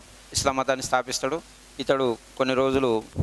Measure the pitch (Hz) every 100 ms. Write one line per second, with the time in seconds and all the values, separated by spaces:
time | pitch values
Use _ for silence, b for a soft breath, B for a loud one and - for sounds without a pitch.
0 | - - - 127 139 131 131 131 131 127
1 | 127 127 135 160 - - - - 135 139
2 | 131 113 - - 131 127 135 135 131 110
3 | - -